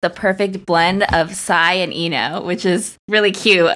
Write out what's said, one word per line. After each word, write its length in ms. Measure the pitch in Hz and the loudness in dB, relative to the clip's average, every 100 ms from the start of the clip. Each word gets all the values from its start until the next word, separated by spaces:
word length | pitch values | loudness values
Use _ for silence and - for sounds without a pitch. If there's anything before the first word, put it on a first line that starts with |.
the 80 | 175 | -6
perfect 560 | - 196 190 202 190 - | -2 -2 0 -2 -4 -2
blend 380 | 170 175 196 202 | 0 2 0 0
of 240 | 170 160 185 | 0 0 -4
Sai 380 | - 175 165 | -2 2 2
and 180 | 185 175 | 2 -2
Ino, 500 | - 170 135 117 170 | -4 -4 -2 -4 -4
which 220 | 175 180 190 | -6 -2 0
is 300 | 175 214 - - | 0 -2 -12 -2
really 240 | 214 208 | 0 2
cute. 400 | 196 220 190 165 | 2 2 4 4